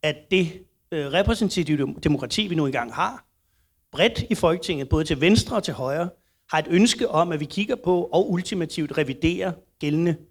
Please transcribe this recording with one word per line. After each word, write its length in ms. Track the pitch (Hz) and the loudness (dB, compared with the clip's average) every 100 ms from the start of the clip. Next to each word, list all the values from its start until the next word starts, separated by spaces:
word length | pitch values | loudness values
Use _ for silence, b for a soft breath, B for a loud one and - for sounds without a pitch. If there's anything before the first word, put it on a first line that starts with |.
at 140 | 156 147 _ | -2 -4 _
det, 220 | 185 170 - - _ _ | 2 2 -4 -20 _ _
øh, 140 | 160 143 | -6 0
repræsentative 720 | 160 202 226 202 - 151 147 | 0 2 2 0 0 0 0
dem-, 220 | 135 - | 0 -2
demokrati, 460 | - 143 123 - 208 | 0 0 0 -2 0
vi 80 | |
nu 120 | 160 143 | 0 0
engang 280 | 131 120 | -2 -4
har, 300 | 110 196 262 _ _ _ _ _ _ _ | -4 -4 -4 _ _ _ _ _ _ _
bredt 320 | - 214 226 - | 0 0 2 -4
i 40 | |
Folketinget, 540 | 220 170 175 - 156 135 | 2 2 2 -2 -6 0
både 160 | 156 | 0
til 160 | 156 143 | 0 2
venstre 360 | 160 226 - 233 | 4 4 4 -2
og 60 | |
til 120 | 180 | -4
højre, 340 | 117 131 147 175 - _ _ _ | -6 -4 -2 -4 -8 _ _ _
har 80 | 156 | -4
et 80 | 156 | 2
ønske 380 | 170 233 - 247 | 4 4 2 0
om, 240 | 156 175 | 0 0
at 80 | 156 | 0
vi 40 | |
kigger 320 | 147 - 208 135 | -4 -4 -4 -2
på 280 | - 180 175 | 0 0 2
og 180 | 165 226 | 0 2
ultimativt 680 | 175 180 190 160 - 147 - | -2 -2 -4 -4 -4 -4 -2
reviderer 540 | 139 131 160 175 185 170 _ _ | -2 0 0 0 -4 -6 _ _
gældende 380 | 147 151 170 160 - | -2 0 0 -2 -8